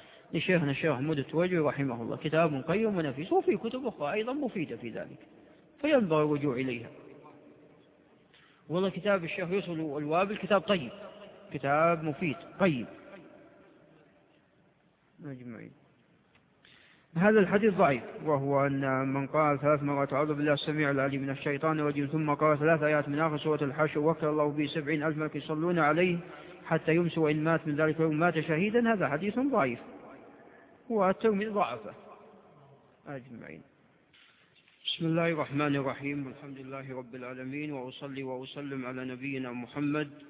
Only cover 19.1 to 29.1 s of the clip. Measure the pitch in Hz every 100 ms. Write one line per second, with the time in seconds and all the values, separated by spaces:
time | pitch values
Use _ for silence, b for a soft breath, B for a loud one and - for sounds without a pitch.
19.1 | 139 135 151 151 139 143 151 143 143 139
20.1 | 135 151 147 151 143 - 151 151 139 135
21.1 | 135 135 131 151 139 160 156 147 143 143
22.1 | 160 151 147 151 151 151 160 151 151 143
23.1 | 143 160 151 156 151 143 147 151 151 151
24.1 | 160 156 151 147 147 143 165 143 156 151
25.1 | 151 156 147 - 156 170 175 147 156 185
26.1 | 175 - B B B - 160 - 165 170
27.1 | 165 156 151 156 160 160 147 156 156 160
28.1 | 151 175 165 156 156 208 233 233 220 143